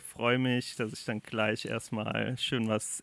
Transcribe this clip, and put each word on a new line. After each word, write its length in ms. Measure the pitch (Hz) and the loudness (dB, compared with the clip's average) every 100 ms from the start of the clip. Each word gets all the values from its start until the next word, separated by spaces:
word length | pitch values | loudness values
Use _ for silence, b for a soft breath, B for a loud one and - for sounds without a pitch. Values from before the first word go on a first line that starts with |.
| - | -6
freu 320 | - 117 123 | 0 4 4
mich, 380 | 127 123 - - | 4 2 0 -4
dass 160 | 113 | -4
ich 140 | - - | -4 -4
dann 160 | 110 | -4
gleich 420 | - 113 107 107 | -2 0 2 0
erstmal 720 | - 113 - 110 107 113 110 127 | -2 -6 -4 -4 -2 -2 -2 -2
schön 300 | - 123 110 | 0 0 2
was 340 | 107 - - | 0 0 -6